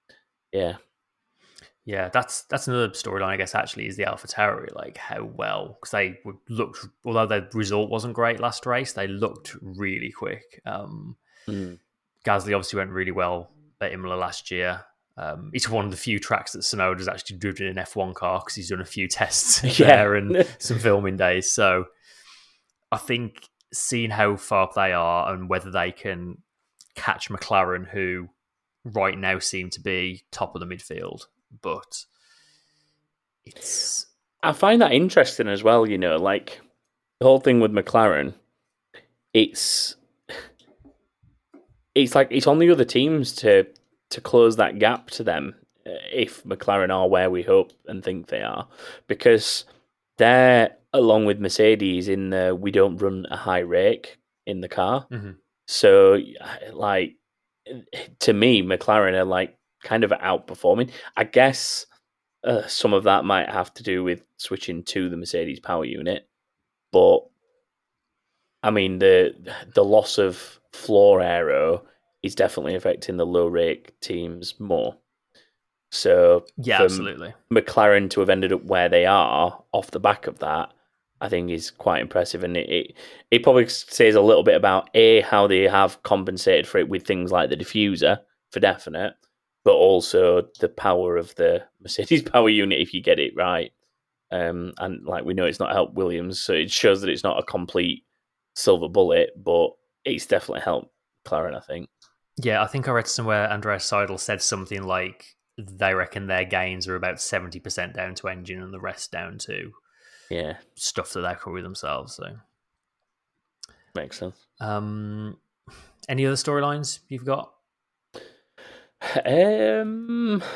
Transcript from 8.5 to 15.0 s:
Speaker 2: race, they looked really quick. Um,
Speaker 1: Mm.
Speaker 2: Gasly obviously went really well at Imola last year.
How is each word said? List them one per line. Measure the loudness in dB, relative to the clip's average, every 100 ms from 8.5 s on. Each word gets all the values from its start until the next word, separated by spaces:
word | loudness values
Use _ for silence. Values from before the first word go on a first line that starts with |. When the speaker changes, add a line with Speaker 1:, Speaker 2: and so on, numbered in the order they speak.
| -6 -6
Speaker 2:
race, | -6 -6
they | -8 -8
looked | -6 -6 -8 -20 -18
really | -16 -10 -8 -8 -10
quick. | -12 -12 -12 _ _ -14
Um, | -12 -14 -16 -18 -20 _ _ -12
Speaker 1:
Mm. | -10 -10 -14 _ _ _ _
Speaker 2:
Gasly | -2 -2 0 -4
obviously | -4 -6
went | -6
really | -6 -6
well | -4 -4 -4 -10 _ _ -10
at | -10
Imola | -8 -8
last | -6 -8 -10 -10
year. | -6 -6 -6 -14 _